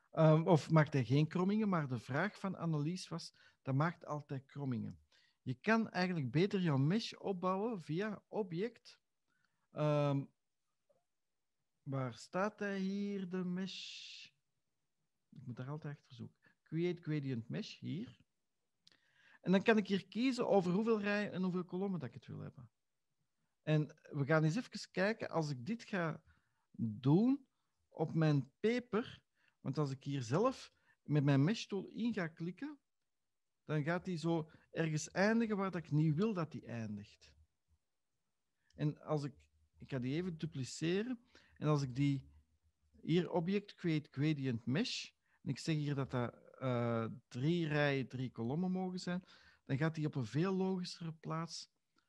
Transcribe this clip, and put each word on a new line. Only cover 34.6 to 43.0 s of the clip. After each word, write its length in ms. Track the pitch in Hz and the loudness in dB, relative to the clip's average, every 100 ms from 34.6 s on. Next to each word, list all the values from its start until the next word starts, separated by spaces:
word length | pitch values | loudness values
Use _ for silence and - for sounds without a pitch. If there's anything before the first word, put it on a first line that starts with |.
| _ | _
ergens 400 | - 165 151 - | -2 0 0 -2
eindigen 460 | - 208 226 226 196 | 2 4 4 2 0
waar 140 | 190 | -2
dat 140 | 175 | -4
ik 60 | - | 0
niet 240 | 147 156 | 2 4
wil 200 | 151 220 | 4 2
dat 160 | 185 156 | 0 -4
die 160 | 117 - | -6 -8
eindigt. 640 | 117 107 104 104 - - - _ _ _ _ _ _ _ _ _ _ _ _ _ | -6 -6 -8 -12 -20 -20 -20 _ _ _ _ _ _ _ _ _ _ _ _ _
En 260 | - 147 - | -4 -4 -4
als 240 | - 151 | -4 -4
ik, 80 | 147 - _ _ _ - | -4 -10 _ _ _ -20
ik 120 | - | -8
ga 80 | 131 | -4
die 160 | 123 | -2
even 240 | 151 185 160 | -2 -4 -6
dupliceren. 800 | 160 135 123 - 160 190 233 247 _ - _ | -6 -6 -8 -4 -2 -2 -2 -8 _ -20 _
En 140 | - 151 | -4 2
als 140 | 147 | 2
ik 140 | 135 120 | 0 0
die 320 | 143 139 - - _ _ _ _ _ - | 2 0 -4 -20 _ _ _ _ _ -10